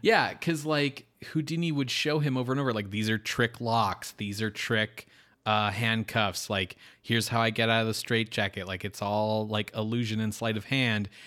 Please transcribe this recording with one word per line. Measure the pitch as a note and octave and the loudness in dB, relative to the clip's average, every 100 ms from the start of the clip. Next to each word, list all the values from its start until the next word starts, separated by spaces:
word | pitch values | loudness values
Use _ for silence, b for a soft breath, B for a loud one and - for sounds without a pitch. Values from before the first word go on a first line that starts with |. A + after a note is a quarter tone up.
Yeah, | G#3 G#3+ A2 | 2 4 2
'cause, | - E3+ D#3+ D3+ | -2 -2 -2 0
like, | D3+ C#3+ C3 - _ - | 0 0 -4 -16 _ -6
Houdini | D#3+ D3 E3 E3+ | -4 -2 -2 0
would | C#3+ B2+ | 0 0
show | - D3+ D3+ | -2 0 2
him | D3 B2+ | 2 0
over | B2 | 0
and | C3 | 0
over, | C3+ | 2
like, | A2 G2+ | 0 -2
"These | G#2+ G#2+ | -2 0
are | A2 | 0
trick | - - A2+ - | 0 0 0 0
locks, | A#2+ A2+ G#2 - - | 0 2 2 0 -10
these | - G#2 G2+ | -8 -6 -2
are | A2 | -4
trick, | - - A2 G#2+ - - b b b A2 | -4 0 0 0 -4 -20 b b b 2
uh, | G#2+ G#2 | 4 4
handcuffs, | G2+ A2+ A2+ G#2+ A2+ G2+ F2+ - | 2 2 0 0 2 2 0 -2
like, | G2+ F#2+ - B B | 0 0 -6 B B
"Here's | - A2+ G#2+ | 0 0 2
how | A#2 | 2
I | A#2 | 2
get | A2 A2+ | 2 2
out | A2+ | 4
of | A2+ | 2
the | |
straitjacket." | G#2+ - A2+ G#2+ - G2 G2+ F#2 | -2 -2 0 0 -2 -4 -4 -6
Like, | F#2 | -6
it's | G2+ - | -8 -4
all, | G2+ G#2 G#2+ G#2+ G#2+ | -2 0 2 0 0
like, | G#2+ G#2+ A2+ | -2 -2 -4
illusion | A2 A#2+ A2+ A2 | -2 -2 -2 -2
and | A2 | -2
sleight | - A#2 A2 | -2 -4 -4
of | - | -2
hand." | C3+ B2 G#2+ G2 B | 0 2 0 -2 B